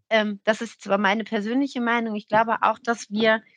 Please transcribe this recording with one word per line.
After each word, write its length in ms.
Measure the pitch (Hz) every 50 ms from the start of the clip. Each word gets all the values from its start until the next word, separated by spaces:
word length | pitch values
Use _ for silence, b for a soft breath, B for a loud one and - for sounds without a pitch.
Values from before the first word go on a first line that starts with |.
| _ _
ähm, 300 | 226 220 214 214 202 196 _
das 160 | 214 220 -
ist 200 | 233 220 - - -
zwar 140 | 202 196
meine 280 | 202 208 190 202 226 214
persönliche 560 | - 226 208 202 220 240 269 285 269 - 262
Meinung, 340 | 240 233 233 240 233 226 214
ich 120 | 208 -
glaube 320 | _ 208 214 226 226 220 -
auch, 180 | - 226 220 -
dass 300 | - - 233 - - -
wir, 320 | 202 214 226 220 220 220 b b b